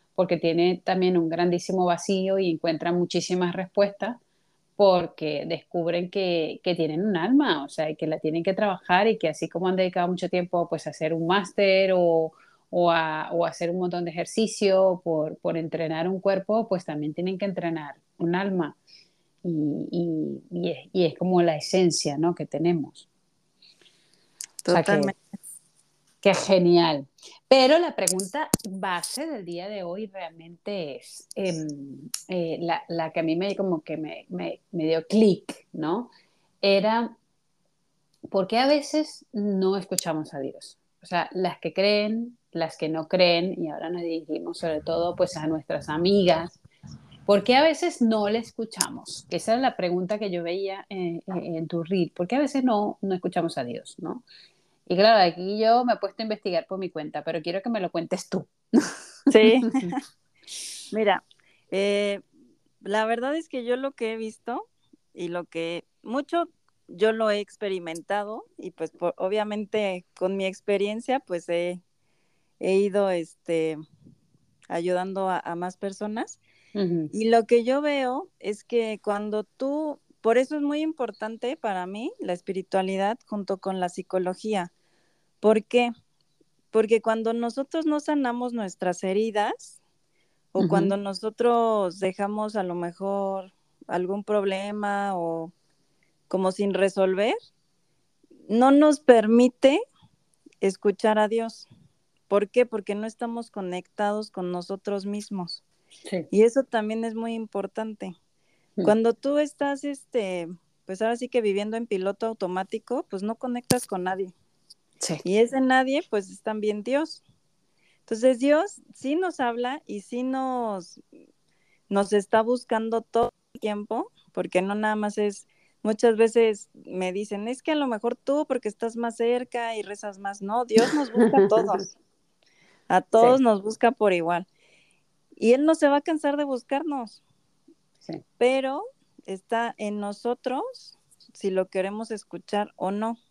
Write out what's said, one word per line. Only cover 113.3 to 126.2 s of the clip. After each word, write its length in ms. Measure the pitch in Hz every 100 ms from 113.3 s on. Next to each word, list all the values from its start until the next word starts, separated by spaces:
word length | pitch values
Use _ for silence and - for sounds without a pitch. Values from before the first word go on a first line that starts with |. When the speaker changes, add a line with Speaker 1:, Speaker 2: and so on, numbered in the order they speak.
| 226
Speaker 2:
conectas 500 | 254 247 - 247 -
con 180 | 190
nadie. 280 | 185 190 185 - _ _ _ - _ -
Speaker 1:
Sí. 200 | - 151
Speaker 2:
Y 140 | 175 202
ese 220 | 233 269
nadie, 420 | 262 262 262 277 -
pues, 220 | 208 190
es 120 | 185
también 400 | 226 214 208 208
Dios. 400 | 208 269 320 - _ _ _ _ _ _ _ _
Entonces, 380 | - 220 254 240
Dios 440 | 277 302 403 - _
sí 220 | - 262 311
nos 240 | 370 311
habla 420 | 247 233 247 294 -
y 140 | 202
sí 200 | - 240
nos, 800 | 254 262 262 254 226 196 175 - _ - _ _ _ _ _ _ -
nos 240 | 196 202
está 300 | 208 196 220
buscando 580 | 220 247 - 226 220 226
todo 280 | - 226 247 _ _
el 60 | -
tiempo, 500 | 214 208 208 226 415 _ _
porque 300 | - 180 180
no 120 | 196
nada 220 | 208 214 214
más 220 | 208 208
es, 280 | 208 202 - _ _ _
muchas 340 | 214 220 240
veces 520 | 214